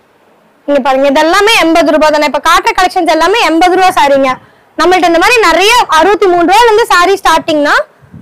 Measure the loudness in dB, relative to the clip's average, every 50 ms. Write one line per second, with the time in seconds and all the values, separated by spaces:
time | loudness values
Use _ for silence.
0 | _ _ _ _ _ _ _ _ _ _ _ _ _ -4 -4 -2 -2 -2 -2 0
1 | 0 0 0 0 0 0 0 0 0 0 0 0 0 0 0 0 0 0 0 0
2 | 0 0 0 0 -2 -2 -4 -4 -2 0 0 0 0 -2 -2 -2 -2 -2 -2 -2
3 | -2 -2 0 0 0 0 0 0 0 0 0 0 0 0 0 2 0 0 0 0
4 | 0 0 2 0 0 -2 -4 -6 -10 -20 _ _ _ _ _ -4 -2 0 0 0
5 | 0 0 0 0 0 0 0 0 0 0 0 0 0 0 2 0 0 0 0 0
6 | 2 2 0 0 0 0 0 0 0 2 2 2 2 2 2 2 0 0 0 0
7 | 0 0 0 -2 -2 -2 -2 -2 -2 -2 -2 -2 0 0 -2 -2 -4 -6 _ _
8 | _ _ -20 -20